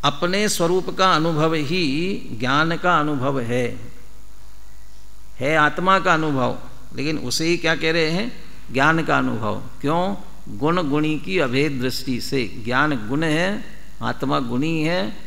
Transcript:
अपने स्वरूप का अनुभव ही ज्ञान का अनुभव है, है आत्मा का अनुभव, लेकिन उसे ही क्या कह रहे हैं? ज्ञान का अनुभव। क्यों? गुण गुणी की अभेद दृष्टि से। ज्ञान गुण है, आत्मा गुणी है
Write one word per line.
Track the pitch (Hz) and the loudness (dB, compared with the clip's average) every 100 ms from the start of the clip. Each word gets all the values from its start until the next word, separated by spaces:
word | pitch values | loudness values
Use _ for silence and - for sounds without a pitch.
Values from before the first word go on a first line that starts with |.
अपने | 143 - 175 190 208 | 0 0 0 2 0
स्वरूप | - 170 185 180 | 2 2 2 0
का | 170 190 160 | 2 4 4
अनुभव | 165 156 160 | 4 2 2
ही | 160 139 180 156 139 180 202 - 110 | 2 0 0 0 0 0 -2 -4 -2
ज्ञान | 123 139 165 165 | 2 2 2 2
का | 180 165 | 2 4
अनुभव | 151 143 139 135 | 2 0 0 0
है, | 117 123 120 101 - - - - - - - - - - - - - - - - | 0 0 0 -2 -6 -6 -6 -6 -6 -6 -6 -6 -6 -6 -6 -6 -6 -6 -6 -2
है | 131 156 | 0 4
आत्मा | 151 147 185 190 | 4 2 2 4
का | 180 | 4
अनुभव, | 160 156 135 120 - - - - - | 4 2 2 0 0 -4 -6 -6 -4
लेकिन | 143 156 | -2 -2
उसे | 123 - 160 | -2 0 0
ही | 170 | 2
क्या | 160 160 | 2 2
कह | 160 | 2
रहे | 170 156 | 2 2
हैं? | 170 240 - - - - | 0 -2 -4 -6 -6 -2
ज्ञान | 120 147 165 | 2 4 4
का | 151 139 | 2 2
अनुभव। | 131 117 107 104 - - | 2 0 -2 -2 -4 -4
क्यों? | 143 165 185 196 - - - 104 | 0 0 0 -2 -4 -6 -6 -2
गुण | 143 180 151 | 0 2 2
गुणी | 147 156 151 | 2 2 -2
की | 160 185 | -2 0
अभेद | 139 127 156 135 | 2 2 0 0
दृष्टि | 127 - - 117 | -2 -2 -2 -2
से। | - 135 110 110 110 | 0 -2 -2 -4 -2
ज्ञान | 127 151 135 104 | 2 2 0 -2
गुण | 139 | 0
है, | 165 156 185 208 - - - - | 0 0 0 -2 -6 -6 -6 -4
आत्मा | 117 120 135 147 | -4 -2 -2 -2
गुणी | 120 123 156 165 | 0 0 0 0
है | 156 180 214 190 | 0 0 -2 -6